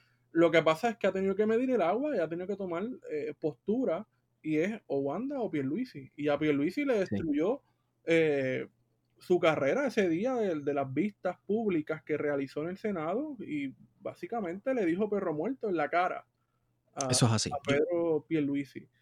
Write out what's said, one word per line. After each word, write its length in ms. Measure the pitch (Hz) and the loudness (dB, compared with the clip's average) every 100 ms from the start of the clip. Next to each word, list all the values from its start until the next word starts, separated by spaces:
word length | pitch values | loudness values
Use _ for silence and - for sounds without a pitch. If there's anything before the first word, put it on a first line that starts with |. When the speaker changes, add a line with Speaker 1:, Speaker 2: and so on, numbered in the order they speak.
| _ _ _ | _ _ _
Speaker 1:
Lo 180 | 165 170 | 4 6
que 120 | 160 | 6
pasa 300 | 160 160 233 | 4 2 0
es 60 | 226 | 0
que 100 | 196 | 0
ha 40 | |
tenido 240 | 190 190 196 | 2 0 2
que 100 | 214 | 2
medir 260 | 226 262 | 2 2
el 100 | 240 | 2
agua 340 | 170 214 302 226 | 2 2 0 0
y 40 | |
ha 100 | 156 | -2
tenido 180 | 170 185 | -4 -6
que 80 | 196 | -6
tomar, 280 | 185 170 226 - - | -4 -4 -4 -8 -8
eh, 220 | 151 135 - | -6 -6 -4
postura, 720 | 156 - - 240 226 165 - _ _ _ | -6 -4 -2 0 0 -2 -6 _ _ _
y 160 | 156 151 | -2 0
es 220 | 185 226 - | 0 -2 -4
o 140 | 139 | -4
Wanda 400 | 139 170 269 277 | -2 -4 -6 -4
o 100 | 214 | -4
Pierluisi. 600 | 156 131 196 254 147 131 - | -2 -2 -4 -6 -10 -16 -4
Y 120 | 147 | -2
a 100 | 143 | 2
Pierluisi 480 | 156 139 151 294 277 | 2 2 0 0 0
le 80 | |
Speaker 2:
Sí. 60 | 220 | 0
Speaker 1:
destruyó, 640 | 180 - 165 143 180 277 _ _ _ _ | 0 -2 -2 0 0 -2 _ _ _ _
eh, 640 | 160 165 156 139 131 127 - _ _ _ _ _ | 2 4 4 2 0 -2 -6 _ _ _ _ _
su 220 | - 180 | 0 4
carrera 480 | 170 143 139 214 277 | 4 4 2 2 0
ese 200 | 226 185 | 2 2
día 280 | 165 247 247 | 2 0 0
de, 240 | 202 151 | -2 -2
de 140 | 143 143 | -2 -2
las 180 | 135 | -2
vistas 440 | 131 208 - 185 180 - | 0 -2 -2 -6 -6 -4
públicas 560 | 220 214 165 151 156 | -2 0 -2 -2 -6
que 120 | - 147 | -4 -2
realizó 460 | 147 143 139 147 | 0 0 -2 -4
en 80 | 165 | -6
el 80 | 190 | -4
Senado 600 | 214 180 156 214 311 233 | -4 -4 -2 -2 -4 -8
y 340 | - 151 135 - - _ | -6 -6 -6 -10 -20 _
básicamente 720 | - - 180 233 180 190 262 262 | -12 -10 -8 -6 -4 -6 -4 0
le 100 | 170 | 0
dijo 240 | 175 214 | 0 0
perro 240 | 202 180 | 0 -2
muerto 340 | 151 202 269 214 | -2 -4 -4 -2
en 100 | 165 | 0
la 120 | 147 | 2
cara 380 | 170 180 - - _ _ _ _ _ _ | 2 0 -2 -12 _ _ _ _ _ _
a, 140 | - 131 | -4 0
Speaker 2:
Eso 160 | - 117 | 4 4
es 60 | |
así. 180 | 107 - | 4 0
Speaker 1:
a 60 | - - | -4 0
Pedro 580 | 143 160 170 170 156 - | 2 2 0 0 0 0
Pierluisi. 600 | 160 139 143 139 135 - _ | -2 0 -2 -6 -12 -20 _